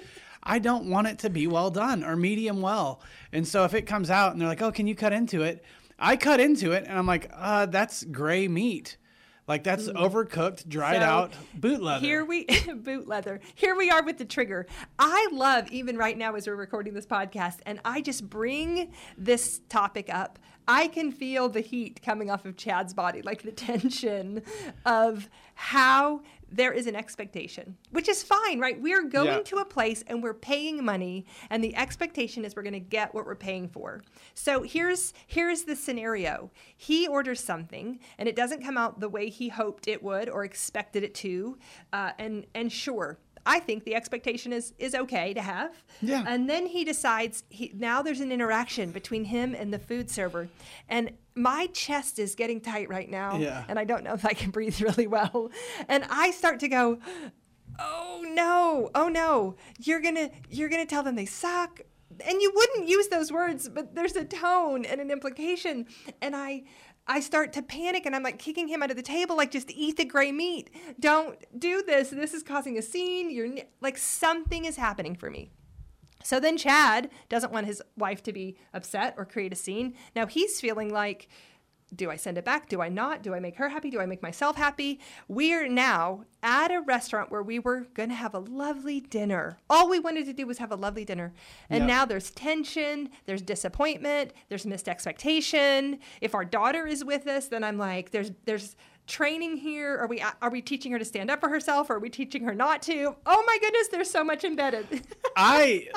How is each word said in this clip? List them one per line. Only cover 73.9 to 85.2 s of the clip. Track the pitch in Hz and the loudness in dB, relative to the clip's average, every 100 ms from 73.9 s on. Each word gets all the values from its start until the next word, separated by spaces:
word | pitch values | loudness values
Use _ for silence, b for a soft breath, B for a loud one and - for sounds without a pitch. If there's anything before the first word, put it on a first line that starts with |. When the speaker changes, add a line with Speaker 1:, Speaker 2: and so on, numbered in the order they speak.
| 262 | -4
Speaker 2:
something | - - 320 339 311 339 320 | -4 2 2 2 -2 -4 -4
is | 302 | -2
happening | 233 202 160 175 | -2 -2 -6 -6
for | 73 | -10
me. | 71 - _ - - - - - _ | -10 -16 _ -20 -20 -20 -20 -20 _
So | - 262 | -2 2
then | 302 320 | 2 2
Chad | 277 294 269 220 269 B B | 4 6 8 4 0 B B
doesn't | 233 226 | -2 0
want | 220 208 | -4 -4
his | 202 - - | -8 -12 -4
wife | 196 202 | -4 -4
to | 226 | -8
be | 196 190 185 b | -8 -10 -12 b
upset | 185 - 202 240 - | -12 -6 -4 -4 -4
or | 190 | -8
create | 233 190 | -6 -6
a | 180 | -6
scene. | - 208 254 247 B 226 | -6 -6 -6 -8 B -4
Now | 220 | -2
he's | 311 403 - | 0 0 0
feeling | 233 214 208 | -2 -2 -2
like, | 208 208 190 - b b b b _ - 180 | -2 -2 -4 -14 b b b b _ -18 -6
"Do | 175 | -6
I | 156 | -4
send | 196 175 | -6 -4
it | 233 | 0
back? | 294 - | 0 0
Do | 190 | -4
I | 170 | -2
not? | 185 269 294 | -2 -2 -4
Do | 208 | -6
I | 180 | -6
make | 180 175 | -6 -4
her | 277 | -4
happy? | 294 294 | -4 -6
Do | 226 | -4
I | 185 | -4
make | 185 | -6
myself | 170 - 285 294 | -10 -2 0 2
happy?" | 294 285 285 277 B B | 0 0 -4 -4 B B